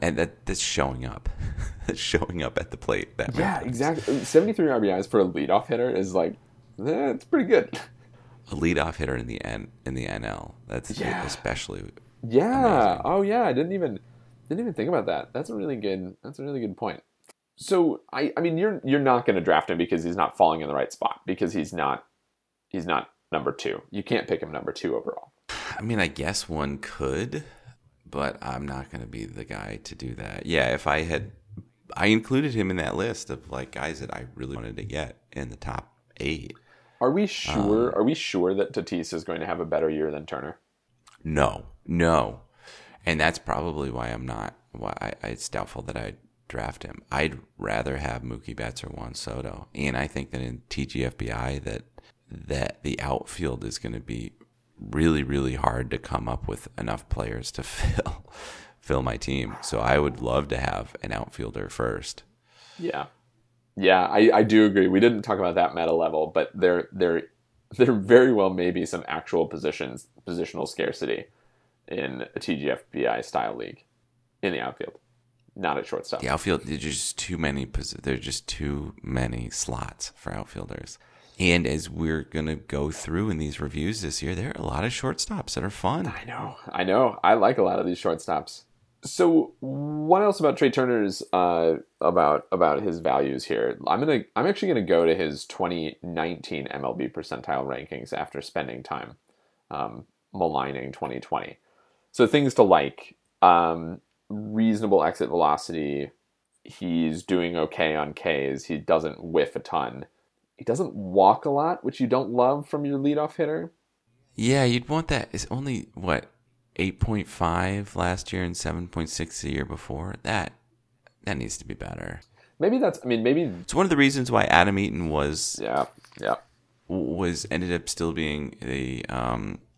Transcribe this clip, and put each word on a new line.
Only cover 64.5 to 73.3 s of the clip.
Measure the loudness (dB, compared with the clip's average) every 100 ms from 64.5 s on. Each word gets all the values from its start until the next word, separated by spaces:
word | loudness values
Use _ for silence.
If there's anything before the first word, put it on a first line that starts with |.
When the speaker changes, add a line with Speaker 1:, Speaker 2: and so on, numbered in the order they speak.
| 8 8
Speaker 2:
agree. | 8 6
We | 8
didn't | 6 4
talk | 0 0
about | 2 2
that | 2
meta | 2 2
level, | 2 2 0 0
but | 0 0
there, | 2 4 4 0
there, | 0 2 2 -2 _ _ _ _ 4
there | 6
very | 6 10 10 10
well | 8 4
may | 4 2
be | 2 0
some | -2 -4
actual | -6 0 2 2
positions, | 0 -4 -2 -6 -8 -16 _ -8
positional | -6 -4 -6 -6
scarcity | -2 -4 -2 -4 -4 -6 _ _ _ _ _ -10
in | -6 -6 -6 -10
a | -8
T | -4 -2
G | -2
F | -4 -4
B | -2 0
I | -2
style | -4